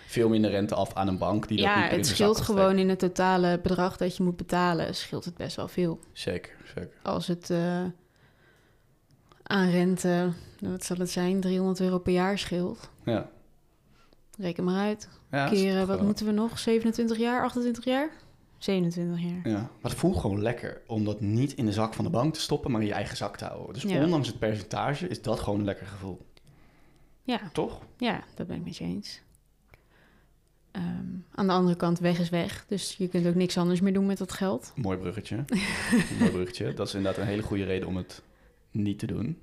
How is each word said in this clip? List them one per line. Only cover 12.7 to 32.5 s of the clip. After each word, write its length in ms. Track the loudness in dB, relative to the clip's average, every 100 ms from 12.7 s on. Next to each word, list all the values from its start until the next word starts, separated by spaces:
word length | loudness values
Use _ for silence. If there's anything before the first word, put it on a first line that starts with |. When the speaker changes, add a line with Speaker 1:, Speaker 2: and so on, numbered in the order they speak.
| -6 -14 -8
Speaker 1:
Ja. 260 | -2 -2 -2 -14 -20 _ _ _ _ -20 _ -20 _ -6
Speaker 2:
Reken 260 | -4 -2
maar 220 | 0 2 0
uit. 220 | -2 -8 -20 -6
Speaker 1:
Ja, 140 | -2
dat 80 | 2
is 80 | 4
Speaker 2:
Keren, 180 | 4 2
Speaker 1:
toch 80 | 2
Speaker 2:
wat 100 | 2
Speaker 1:
wel 100 | 2
Speaker 2:
moeten 200 | 2 0
we 60 |
nog? 260 | 0 0 -2
Zevenentwintig 600 | 2 4 2 0 0 0
jaar, 240 | 0 2
achtentwintig 420 | 0 0 -2 -2
jaar? 260 | 0 0 0 -6 -20 -20 _ -8
Zevenentwintig 640 | -2 2 0 0 -2 -2
jaar. 200 | -4 -4 -2
Speaker 1:
Ja, 100 | -2
maar 320 | -2 -6 -6
het 40 |
voelt 220 | 0 2 2
gewoon 240 | 0 0
lekker 380 | 0 -2 -8 -12 -6
om 180 | -2
dat 160 | 0 0
niet 340 | 0 2 0
in 120 | 0 0
de 60 |
zak 220 | 2 -2
van 100 | -2
de 60 | -2
bank 240 | 2 0
te 60 | -2
stoppen, 300 | -2 -2 0
maar 100 | 0
in 60 | 0
je 60 |
eigen 240 | -2 -4 -6
zak 200 | -6 -6
te 80 |
houden. 280 | -10 -10 -10
Dus 80 | -6
Speaker 2:
Ja. 220 | -2 2
Speaker 1:
ondanks 220 | 4 2 0
het 120 | -2
percentage 680 | -2 -2 -4 -2 -2 -2 -4
is 140 | -4
dat 180 | -2 -2
gewoon 180 | 0 0
een 60 |
lekker 220 | 0 -4 -8
gevoel. 400 | -12 -12 -12 -16 -20 -20 -20 -20 _ -20 _ -20 _
Speaker 2:
Ja. 180 | -6 -4 -4
Speaker 1:
Toch? 280 | -4 -4 -8 -18 -4
Speaker 2:
Ja, 260 | -2 -2 -8
dat 120 | -12 -8
ben 100 | -8
ik 80 |
met 120 | -8 -8
je 80 |
eens. 360 | -6 -6 -10 -16 _ _ _ _ _ -20 _ _ _ _ _ _ _ _ _
Ehm, 140 | -6 -4 -4 -6 -10 -10
aan 120 | 0 2
de 60 |
andere 240 | 4 4 4
kant, 220 | 2 2
weg 200 | 2 2
is 100 | 0
weg. 360 | 0 -2